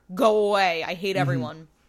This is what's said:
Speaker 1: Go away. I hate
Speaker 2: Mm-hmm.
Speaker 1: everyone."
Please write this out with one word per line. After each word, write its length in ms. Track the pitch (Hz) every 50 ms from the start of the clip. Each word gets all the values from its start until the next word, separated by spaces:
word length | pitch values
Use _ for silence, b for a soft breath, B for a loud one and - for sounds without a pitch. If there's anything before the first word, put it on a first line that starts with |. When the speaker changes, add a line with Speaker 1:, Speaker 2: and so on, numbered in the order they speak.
| _ - 180
Speaker 1:
Go 320 | 185 262 220 214 214 208 202
away. 340 | 202 196 190 180 165 165 147
I 100 | - 180
hate 180 | 170 202 196 190
Speaker 2:
Mm-hmm. 60 | 190
Speaker 1:
everyone." 460 | 175 135 135 135 - 151 156 160 160 - _ _ _